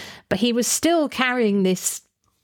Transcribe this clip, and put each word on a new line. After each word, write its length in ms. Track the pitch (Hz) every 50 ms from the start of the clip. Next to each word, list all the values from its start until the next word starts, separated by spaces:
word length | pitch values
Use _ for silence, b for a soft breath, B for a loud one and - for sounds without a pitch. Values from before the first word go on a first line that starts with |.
| B B B B B -
but 120 | 208 185
he 120 | 247 240
was 140 | 233 240 233
still 420 | - - - - 320 339 330 302 262
carrying 540 | - - 254 254 247 254 233 208 202 202
this, 400 | 190 185 185 180 - - - - _ _ _ _ _ _ _ _